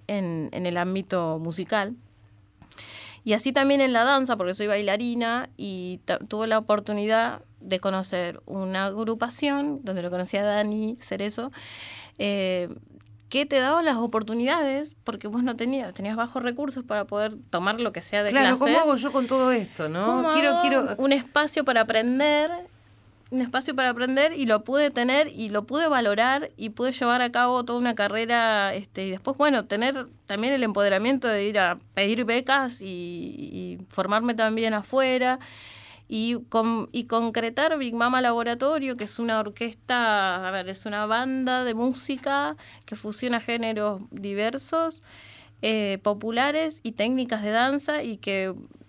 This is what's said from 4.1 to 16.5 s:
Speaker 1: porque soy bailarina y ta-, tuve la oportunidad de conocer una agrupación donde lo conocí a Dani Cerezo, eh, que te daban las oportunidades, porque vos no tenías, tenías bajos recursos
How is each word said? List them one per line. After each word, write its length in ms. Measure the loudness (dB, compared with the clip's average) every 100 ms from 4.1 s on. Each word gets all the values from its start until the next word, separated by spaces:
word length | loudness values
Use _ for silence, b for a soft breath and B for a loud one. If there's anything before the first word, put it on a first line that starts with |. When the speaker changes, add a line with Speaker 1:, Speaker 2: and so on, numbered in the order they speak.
| 4 2 0
Speaker 1:
porque 180 | -2 -2
soy 120 | 0
bailarina 840 | 0 2 0 0 -2 0 -2 -4 -10
y 420 | -10 -8 -8 -8 -4
ta-, 140 | -4
tuve 280 | -4 -4 0
la 100 | 2
oportunidad 840 | 2 0 0 -2 2 2 2 -2 -12 _
de 200 | -4 -2
conocer 640 | 0 -2 -2 -2 -4 -6 -10
una 400 | -6 -4 -2 -2
agrupación 960 | -2 -4 -2 -4 -2 0 0 -2 -4
donde 180 | -6 -6
lo 80 | -4
conocí 280 | -4 -2 -2
a 60 |
Dani 540 | 0 2 0 -2 -4 -6
Cerezo, 500 | -8 -6 -4 -6 -8 B B B B B B -4
eh, 520 | -2 0 0 -2 -4 -8 -18 -20 -20 -20 -4
que 160 | -2 2
te 140 | 2
daban 260 | 4 4 4
las 100 | 2
oportunidades, 1000 | 0 0 -2 0 2 2 2 -2 -4 -8
porque 240 | -10 -8 -4
vos 160 | -2
no 120 | -2 -2
tenías, 380 | -2 -2 -4
tenías 220 | -6 -6 -4
bajos 240 | -4 -4
recursos 400 | -4